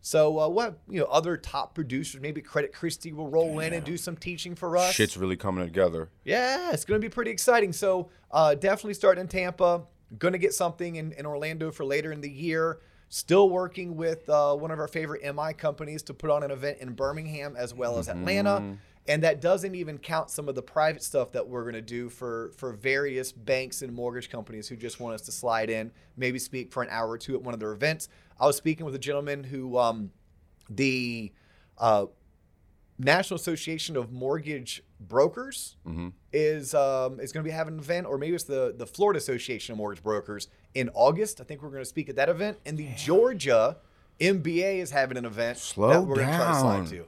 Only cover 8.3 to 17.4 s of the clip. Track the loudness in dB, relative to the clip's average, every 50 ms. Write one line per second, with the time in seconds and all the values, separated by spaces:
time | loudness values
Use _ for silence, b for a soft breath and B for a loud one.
8.3 | 4 6 6 6 6 4 4 2 2 2 -2 -8 -6 2 6 6 6 6 4 -4
9.3 | -2 -2 -2 -2 0 4 4 4 4 2 -2 -8 _ _ _ _ -10 0 0 2
10.3 | 2 4 2 2 2 2 0 0 0 -4 -8 -6 -6 -8 -8 -8 -10 -10 -8 -6
11.3 | -6 -4 -4 -4 -4 -4 -4 -6 -4 -6 -4 0 0 0 0 -2 -6 -8 -10 -12
12.3 | -10 -6 -4 -2 0 0 0 0 -2 -4 b b b b b b -10 -10 0 4
13.3 | 8 8 8 8 6 2 -2 -2 -6 -8 -8 -8 -6 -4 -2 -2 -2 -4 0 2
14.3 | 4 6 6 6 4 2 0 -4 -4 -4 -6 -4 -4 -6 -6 -4 -8 -8 -6 -6
15.3 | -4 -4 -4 -4 -6 -2 -4 -4 -4 -4 -8 -10 -10 -10 -10 -12 -14 -8 0 2
16.3 | 2 2 2 -2 -6 -4 -4 -6 -6 -6 -10 -12 -4 -2 -2 -2 -2 -4 -8 -8
17.3 | -8 -8